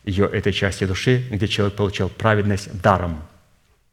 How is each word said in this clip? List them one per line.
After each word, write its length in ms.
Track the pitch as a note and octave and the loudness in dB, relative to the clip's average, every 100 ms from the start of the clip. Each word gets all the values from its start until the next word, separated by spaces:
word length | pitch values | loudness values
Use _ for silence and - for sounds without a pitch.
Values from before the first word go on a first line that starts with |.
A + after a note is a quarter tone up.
её 220 | - F#2+ G2 | -4 0 0
этой 260 | G2+ G2+ | 2 -2
части 320 | F#2 G2+ - | 0 -2 0
души, 420 | F#2+ F#2 - B2 B2+ | -2 0 2 0 0
где 180 | G#2+ G#2 | -4 -2
человек 280 | - G2+ G2 | 0 -2 0
получил 320 | G#2 - F#2 | -4 -2 -4
праведность 720 | - A2 G#2+ G2+ G2+ - G2 | 0 2 2 2 -2 -4 0
даром, 420 | G#2+ F#2 F2 D#2 - - _ _ _ _ _ | 4 4 2 -6 -12 -20 _ _ _ _ _